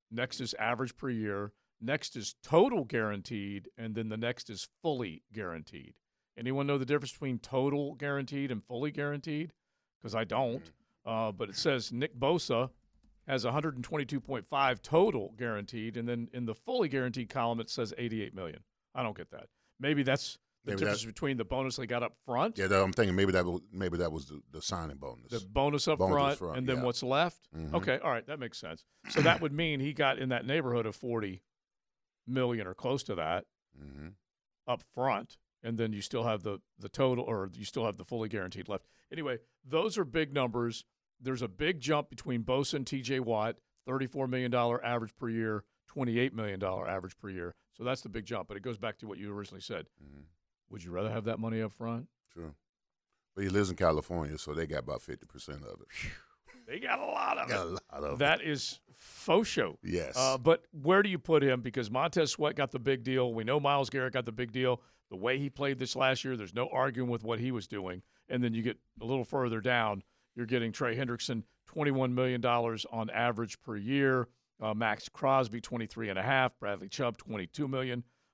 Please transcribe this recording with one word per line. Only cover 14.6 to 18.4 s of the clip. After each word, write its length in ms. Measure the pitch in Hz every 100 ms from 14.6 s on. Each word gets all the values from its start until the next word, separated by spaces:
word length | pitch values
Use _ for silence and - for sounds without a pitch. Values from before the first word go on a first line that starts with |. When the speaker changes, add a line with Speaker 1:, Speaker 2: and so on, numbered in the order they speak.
| 135 120
Speaker 1:
total 500 | - 160 208 117 101 110
guaranteed, 600 | 120 104 104 117 110 117
and 120 | 117
then 200 | 120 117
in 120 | 123
the 100 | 120
fully 340 | 107 - 247 170
guaranteed 400 | 135 127 117 120
column 320 | 135 117 117
it 100 | 110
says 240 | - 110 -
eighty-eight 360 | 120 110 101
million. 300 | 95